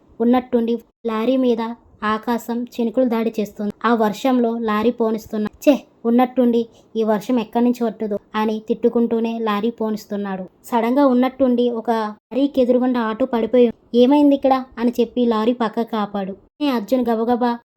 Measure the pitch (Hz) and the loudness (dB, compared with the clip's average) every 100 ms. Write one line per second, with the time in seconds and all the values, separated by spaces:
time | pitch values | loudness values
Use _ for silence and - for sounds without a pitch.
0 | _ - 240 254 247 240 233 233 - _ | _ -2 2 2 0 -2 -2 -4 -8 _
1 | 226 220 226 262 247 233 226 240 _ - | -6 -4 0 0 0 0 -4 -10 _ -8
2 | 214 214 220 233 - 233 240 - 226 233 | -4 -4 -2 -4 -4 -8 -6 -4 -2 0
3 | 254 226 226 220 202 - 208 - 220 233 | 0 0 -2 -4 -6 -6 -8 -2 0 2
4 | 220 202 269 254 233 233 220 208 226 240 | 0 0 0 0 0 -2 -4 0 0 0
5 | 220 220 - 214 214 - 302 262 - _ | -2 -4 -8 -6 -6 -2 2 2 0 _
6 | 233 240 247 254 240 233 233 _ _ 220 | 0 2 2 2 2 2 -2 _ _ -4
7 | 214 208 - 254 214 240 240 240 233 214 | 0 -2 0 -2 -2 0 0 0 -4 -4
8 | 214 202 _ 220 220 220 214 226 240 233 | -6 -6 _ -2 -2 -2 -4 -2 0 0
9 | 233 233 226 226 220 202 233 233 220 208 | 0 -2 -2 -4 -2 -2 -2 -4 -6 -6
10 | - 202 202 185 180 _ - 240 226 262 | -8 -8 -6 -8 -12 _ -4 -2 0 2
11 | 277 247 254 262 262 240 247 233 226 226 | 4 4 0 0 0 2 0 -2 -4 -2
12 | 214 208 - 247 277 277 240 254 254 247 | -4 -10 -8 -2 0 2 2 2 2 0
13 | 220 220 262 226 226 247 240 - _ 233 | -2 -2 -2 -2 2 4 4 2 _ 4
14 | 247 294 285 277 269 262 247 - 240 233 | 6 6 6 4 2 0 -2 -4 -2 0
15 | 226 247 240 220 220 247 214 220 226 220 | -2 0 0 2 0 0 -2 -4 -4 -4
16 | 202 208 190 196 _ - 294 240 202 262 | -4 -6 -8 -10 _ -4 -2 -2 -2 -2
17 | 233 226 233 240 240 233 _ | 0 -2 0 0 -2 -4 _